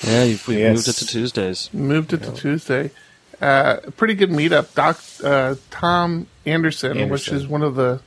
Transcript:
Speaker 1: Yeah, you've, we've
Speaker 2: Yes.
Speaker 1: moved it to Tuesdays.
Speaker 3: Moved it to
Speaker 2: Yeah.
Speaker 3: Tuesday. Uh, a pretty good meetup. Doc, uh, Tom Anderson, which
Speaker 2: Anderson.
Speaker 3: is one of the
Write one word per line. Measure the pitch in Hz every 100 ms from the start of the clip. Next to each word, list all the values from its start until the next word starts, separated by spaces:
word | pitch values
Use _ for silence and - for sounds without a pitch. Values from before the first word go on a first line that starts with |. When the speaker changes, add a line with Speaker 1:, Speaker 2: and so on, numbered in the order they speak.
Speaker 1:
Yeah, | 110 113
you've, | 123 104 -
we've | 107
Speaker 2:
Yes. | 110 113
Speaker 1:
moved | 117
it |
to | 113 117
Tuesdays. | 117 120 113 92 92 -
Speaker 3:
Moved | 208 139 156 156
it | 165
to | 113
Speaker 2:
Yeah. | 120
Speaker 3:
Tuesday. | 143 151 - 131 151 - - _ _ -
Uh, | 139 135 135 -
a | -
pretty | - 220
good | 202 190
meetup. | 151 156 156 151 -
Doc, | 151 165 - -
uh, | 139 139 131 135 -
Tom | - 175 175 170 170 - _ -
Anderson, | 165 160 156 127
which | 135
Speaker 2:
Anderson. | 135 139 - 147
Speaker 3:
is | 139
one | 147
of | 151 131
the | 127 131